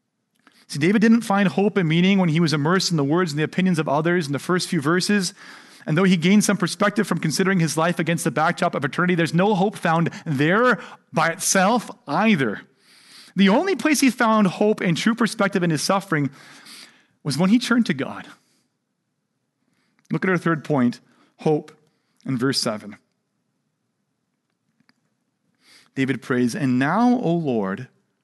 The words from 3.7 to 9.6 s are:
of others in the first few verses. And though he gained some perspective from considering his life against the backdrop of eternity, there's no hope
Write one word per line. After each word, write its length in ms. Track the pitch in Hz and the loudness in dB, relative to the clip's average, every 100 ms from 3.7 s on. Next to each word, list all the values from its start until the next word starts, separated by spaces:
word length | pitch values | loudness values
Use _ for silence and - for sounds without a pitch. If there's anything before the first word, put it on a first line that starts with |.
| 160 | 0
of 80 | 151 | 0
others 380 | 143 160 175 147 | 0 0 -2 -2
in 60 | |
the 60 | 143 | -6
first 300 | - 180 - | -2 -4 -2
few 120 | 170 | -2
verses. 540 | 139 180 175 208 175 - - - - - | 0 0 2 0 0 -8 -20 -20 -20 -16
And 140 | - 156 | -4 0
though 60 | |
he 120 | 196 185 | 2 2
gained 280 | 170 208 | 4 4
some 120 | - - | 4 0
perspective 520 | 170 - 202 208 196 | -2 0 -2 0 -2
from 100 | 170 | -2
considering 400 | 165 139 190 190 | -2 -2 0 2
his 180 | 160 160 | 0 0
life 220 | 165 175 | -2 -2
against 240 | 160 170 | -2 -2
the 80 | 165 | -2
backdrop 460 | 151 160 170 175 165 | 0 -2 0 -2 -2
of 80 | |
eternity, 320 | 139 - 180 175 | -4 -2 0 0
there's 180 | 160 | 0
no 200 | 165 196 | 2 2
hope 200 | 196 | 2